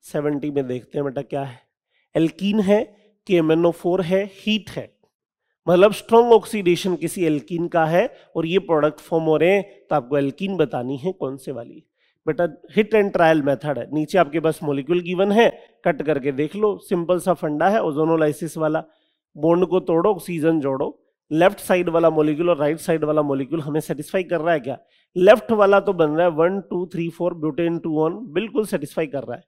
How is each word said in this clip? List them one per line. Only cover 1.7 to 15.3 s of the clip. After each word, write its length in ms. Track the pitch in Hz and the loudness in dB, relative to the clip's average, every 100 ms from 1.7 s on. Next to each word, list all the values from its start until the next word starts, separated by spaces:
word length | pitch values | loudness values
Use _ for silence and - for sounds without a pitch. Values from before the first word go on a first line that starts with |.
| _ _ _ _ - | _ _ _ _ -2
एल्कीन 440 | 165 - 196 208 | -2 -2 -2 0
है, 240 | 190 208 - _ _ _ - | 2 2 0 _ _ _ -2
के 80 | 180 | 0
एम 160 | 156 | 2
एन 140 | 160 170 | 2 2
ओ 60 | |
फ़ोर 300 | 170 180 185 | 0 -2 -2
है, 240 | 170 190 202 | 0 -2 -2
हीट 440 | - - 214 - | -8 -4 -4 -4
है, 240 | - 110 _ _ _ _ _ _ _ - | -14 -14 _ _ _ _ _ _ _ 0
मतलब 240 | 180 202 | 4 4
स्ट्रॉन्ग 400 | 202 - 226 240 | 2 2 4 6
ऑक्सीडेशन 640 | 220 - 220 180 175 190 170 | 4 4 -2 0 0 0 -4
किसी 300 | 156 202 165 | -6 -2 -2
एल्कीन 420 | 147 - 170 170 | -2 -4 -6 -2
का 180 | 170 160 | 0 2
है 280 | 170 240 - _ 160 | 2 0 -4 _ -6
और 100 | 165 | 0
ये 140 | 185 | -2
प्रोडक्ट 400 | 170 160 147 147 | 0 2 2 -2
फॉर्म 240 | - 165 | -4 -2
हो 140 | 160 151 | 0 2
रहे 140 | 170 | 4
हैं, 120 | 202 190 - _ | 2 0 -14 _
तो 60 | 156 | -4
आपको 220 | 120 143 | -2 -2
एल्कीन 400 | 139 135 190 190 | -2 -4 -8 -2
बतानी 400 | 147 143 123 135 | -2 -2 -8 -6
है 140 | 160 | -8
कौन 260 | 185 135 135 | -8 -10 -10
से 140 | - | -12
वाली। 320 | 127 117 - _ _ _ _ - | -14 -14 -20 _ _ _ _ -8
बेटा 200 | 156 175 147 - - | -2 -4 -4 -6 -2
हिट 200 | 214 220 | 2 2
and 180 | 202 | 2
ट्रायल 280 | 180 165 160 | 4 4 4
मेथड 380 | 143 135 147 123 | 2 -2 -4 -6
है, 80 | 123 | -6
नीचे 240 | 143 151 190 | -6 -2 0
आपके 220 | 151 156 | 0 0
पास 200 | 156 156 | -2 -2
मॉलिक्यूल 360 | 151 139 139 175 | -4 -6 -2 -4
गिवन 320 | 170 175 202 | -2 -2 2